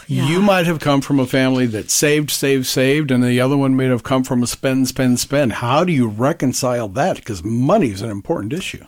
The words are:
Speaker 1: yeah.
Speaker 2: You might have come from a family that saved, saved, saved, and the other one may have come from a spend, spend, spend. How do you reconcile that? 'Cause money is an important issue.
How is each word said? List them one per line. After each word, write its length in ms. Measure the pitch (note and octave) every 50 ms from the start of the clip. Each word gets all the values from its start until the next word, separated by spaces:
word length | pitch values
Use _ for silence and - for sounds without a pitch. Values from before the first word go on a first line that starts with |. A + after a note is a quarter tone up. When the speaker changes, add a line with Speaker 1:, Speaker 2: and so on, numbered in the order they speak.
| - -
Speaker 1:
yeah. 200 | C3+ B2+ B2+ C#3+
Speaker 2:
You 140 | E3 F#3
might 240 | G3+ G3+ F#3+ F#3 E3+
have 140 | F3 E3+ D3
come 180 | - D3 C#3 C#3
from 180 | C3+ - D3 C3+
a 80 | B2+
family 400 | B2+ - C3+ C3 C3 C3 B2+ B2+ A#2
that 220 | G#2+ G#2 F#2 -
saved, 400 | - - D#3+ D3 D3 D3+ D3+ -
saved, 360 | - - C#3+ C#3 C#3 C3+ B2+
saved, 440 | - - C3+ C3 C3 C#3 D#3 D#3 C3
and 140 | C3 B2 B2
the 160 | B2 B2 B2
other 160 | B2+ C3 C#3+
one 200 | C#3 C#3 C3+ C3 C3
may 80 | C3
have 180 | C3 B2+ A2+ -
come 200 | - C3+ C3 B2+
from 180 | - C3 A#2+ A#2+
a 40 | A2+
spend, 420 | - - - C3+ C3 C3+ C3 B2+
spend, 280 | - - C3 B2+ B2 A#2+
spend. 360 | - - C#3 C#3+ D3 A2 G2
How 320 | - A#2+ A#2+ C3 D3+ F#3
do 80 | F3+ D#3+
you 140 | C3 A#2+ A2
reconcile 840 | G#2 G#2+ B2+ C#3+ E3+ - D3+ B2+ A2+ - C3+ B2+ B2 A#2+ A2+ G2
that? 340 | F2+ B2+ D3+ F#3+ - - -
'Cause 180 | - G#2 F2
money 460 | E2 A2 A#2 A#2+ B2+ D3 G3+ A3+ D#3+ A2+
is 100 | G2 F#2+
an 80 | G#2+ A2+
important 420 | G2+ G2+ - - D#3+ - G2+ A2
issue. 320 | C#3 F#3 - - - - -